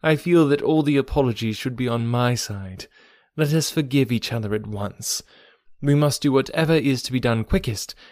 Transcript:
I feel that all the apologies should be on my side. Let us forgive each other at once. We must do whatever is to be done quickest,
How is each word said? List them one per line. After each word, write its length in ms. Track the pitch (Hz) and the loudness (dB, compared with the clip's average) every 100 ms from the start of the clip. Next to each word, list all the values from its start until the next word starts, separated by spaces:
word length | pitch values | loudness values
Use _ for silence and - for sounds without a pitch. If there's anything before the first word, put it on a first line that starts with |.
I 140 | 160 156 | 2 0
feel 320 | 175 175 151 | 4 4 6
that 140 | 147 | 4
all 200 | - 156 | 2 2
the 140 | 147 143 | 2 2
apologies 600 | 135 - 131 110 113 107 | 0 0 0 0 -4 -4
should 200 | 135 123 | -6 -4
be 120 | 127 | -4
on 180 | 117 117 | -2 0
my 280 | 120 123 | 0 0
side. 520 | 123 - 101 95 92 - _ _ _ _ - | 0 -4 -8 -10 -14 -16 _ _ _ _ -4
Let 160 | 151 | 0
us 180 | 160 147 | 0 0
forgive 420 | - 143 139 127 | -2 0 2 2
each 200 | 120 - | 0 -2
other 220 | 120 107 | -6 -4
at 120 | 107 104 | -4 -4
once. 560 | 104 101 - - - - _ _ _ _ - | -8 -8 -8 -8 -8 -8 _ _ _ _ -6
We 140 | 143 | 2
must 280 | 143 147 - | 4 4 2
do 80 | 151 | 2
whatever 420 | 131 - 151 160 | 2 0 -2 2
is 280 | 160 139 127 | 2 2 -2
to 80 | - | -2
be 80 | 127 | -2
done 240 | 120 117 | 0 0
quickest, 500 | 110 95 - 107 - - - | 0 -2 -2 -6 -8 -16 -20